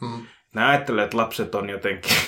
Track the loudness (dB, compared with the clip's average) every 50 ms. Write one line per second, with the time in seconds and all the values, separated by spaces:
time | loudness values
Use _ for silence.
0 | -10 -10 -10 -10 -12 -16 -20 _ _ _ -2 2 4 4 4 4 2 2 2 2
1 | 2 2 2 0 0 0 0 -4 -4 -2 -2 -4 -4 -4 -4 -4 -2 -2 -2 -2
2 | 0 0 0 0 0